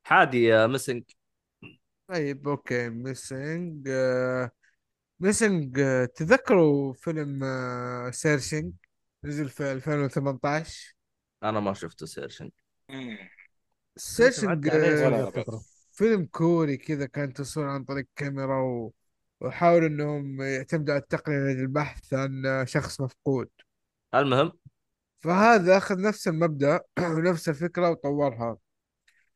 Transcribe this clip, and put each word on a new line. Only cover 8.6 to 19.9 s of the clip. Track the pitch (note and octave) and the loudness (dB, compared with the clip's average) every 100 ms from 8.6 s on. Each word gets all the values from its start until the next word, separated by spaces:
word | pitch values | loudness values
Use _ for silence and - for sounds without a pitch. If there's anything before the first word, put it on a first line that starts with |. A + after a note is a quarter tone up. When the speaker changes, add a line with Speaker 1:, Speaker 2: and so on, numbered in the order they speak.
| E3+ - _ _ _ _ | -6 -12 _ _ _ _
Speaker 2:
نزل | C#3+ D3 C#3 | -8 -6 -6
في | - C#3+ | -6 -6
ألفين | C3 D3+ D3 | -4 -2 -2
وثمانتاش؟ | C#3 D3+ C#3 C3 C#3+ D#3 D#3+ - - _ _ _ _ _ | 0 -2 -2 -2 -2 -2 -4 -14 -20 _ _ _ _ _
Speaker 1:
أنا | A2 A2 | -2 0
ما | G2+ | -2
شفته | G2 E2 - D#2 | -4 -10 -12 -14
سيرشنج. | - C#2 - D#2 - _ _ - | -12 -12 -14 -18 -20 _ _ -18
Speaker 3:
مم. | C3+ B2+ G3+ - - _ _ _ _ _ - | -14 -12 -14 -18 -20 _ _ _ _ _ -18
Speaker 2:
سيرشنج، | - - - - | -6 2 4 4
Speaker 4:
سمعت | G3+ E3 D3+ | 0 0 2
عليه | D#3 D#3 | 2 4
Speaker 2:
آه، | D3+ C#3 | 4 4
Speaker 4:
قبل | |
Speaker 3:
ولا | A2+ G2+ | 2 0
Speaker 4:
فترة. | - A2 A2+ - _ _ | -4 -8 -10 -14 _ _
Speaker 2:
فيلم | - A3 G#3 D3+ | 0 2 2 0
كوري | - E3 E3+ D3+ C3 | 0 2 4 2 -2
كذا، | - D3 C#3 | -4 -6 -4
كان | D3 C#3+ | -6 -6
تصوير | B2 C3+ D#3 C#3 | -8 -8 -6 -4
عن | C#3 | -6
طريق | C3 C#3 C3 - | -6 -8 -8 -8
كاميرا | C#3+ C3+ C3+ C3+ | -6 -4 -2 0
و-، | C3 A#2+ A2+ - _ _ _ _ | -2 -4 -8 -14 _ _ _ _
وحاولوا | B2+ - F3 E3+ | -10 2 6 6
إنهم | D#3+ | 4